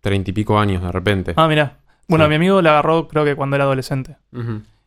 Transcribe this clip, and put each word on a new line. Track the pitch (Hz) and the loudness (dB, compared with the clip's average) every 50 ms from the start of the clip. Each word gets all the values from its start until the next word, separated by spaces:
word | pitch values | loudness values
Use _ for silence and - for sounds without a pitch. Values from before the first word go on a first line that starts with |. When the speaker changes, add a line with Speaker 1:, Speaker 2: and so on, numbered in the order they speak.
Speaker 1:
treinta | - 101 98 98 92 95 | -4 -2 -2 -2 -2 -4
y | 95 | -4
pico | 107 104 - 107 104 | -4 -2 0 2 2
años | 104 101 95 92 | 2 0 -2 -2
de | 92 90 | -4 -4
repente. | 87 92 90 104 101 95 90 - 87 | -6 -2 -2 0 -2 -2 -2 -2 0
Speaker 2:
Ah, | - 160 160 | 0 2 2
mirá. | 151 151 147 135 - _ _ _ _ _ _ - | 2 0 0 -2 -4 _ _ _ _ _ _ 0
Bueno, | 165 156 156 | 2 4 4
Speaker 1:
Sí. | |
Speaker 2:
a | 151 | 4
mi | 151 | 2
amigo | 151 175 190 196 190 170 | 2 2 2 2 4 4
le | 156 | 4
agarró | 151 147 143 156 160 165 156 - | 4 4 2 2 0 0 -2 -2
creo | 151 151 151 | -2 0 0
que | 147 139 | 0 0
cuando | 143 139 139 139 139 | -2 -2 -2 -2 0
era | 139 | 0
adolescente. | 139 135 131 123 - 143 131 127 - 143 - _ _ - | 0 -2 -2 -4 -6 -6 -6 -6 -8 -14 -20 _ _ -14
Speaker 1:
Ujú. | 123 113 120 110 107 - _ _ _ _ | -10 -8 -8 -8 -10 -12 _ _ _ _